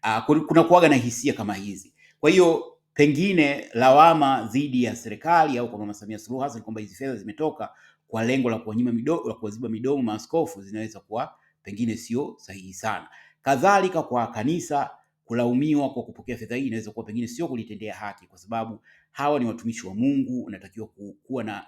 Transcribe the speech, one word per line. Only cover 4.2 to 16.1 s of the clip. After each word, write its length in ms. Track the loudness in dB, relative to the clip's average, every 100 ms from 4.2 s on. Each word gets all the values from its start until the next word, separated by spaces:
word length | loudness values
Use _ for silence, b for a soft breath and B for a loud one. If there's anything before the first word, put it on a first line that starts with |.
| 4 2 0
dhidi 320 | -2 0 0
ya 120 | 0 -4
serikali 640 | -10 -8 2 4 4 0
au 120 | -4
kwa 80 | -6
Mama 160 | -10
Samia 240 | -12 -12 -14
Suluhu 240 | -10 -8
Hassan 200 | -6 -8
kwamba 180 | -12 -12
hizi 140 | -12
fedha 220 | -10 -8 -8
zimetoka 540 | -10 -6 -6 -6 -10 b b b _
kwa 160 | -4
lengo 260 | 0 0 0
la 80 | -2
kuwanyima 340 | -4 -2 0
mido-, 360 | -2 -2 -4 -4
la 60 |
kuwaziba 340 | -8 -10 -8 -8
midomo 340 | -6 -2 -2
maaskofu 600 | -2 -6 -4 -4 -4 -6
zinaweza 380 | -12 -10 -10 -12
kuwa 340 | -10 -8 -8 b b b
pengine 340 | -14 -4 -4 -4
sio 380 | -6 -6 -6 -10
sahihi 340 | -20 -18 -18
sana. 340 | -8 -6 -6 -10 b b b
Kadhalika 600 | 0 2 4 4 2 -2
kwa 240 | -2 -2 -2
kanisa 640 | -2 -2 -2 -2 -4 -4 -10 b _
kulaumiwa 680 | -6 -2 2 2 2 2 0
kwa 80 | -4
kupokea 320 | -10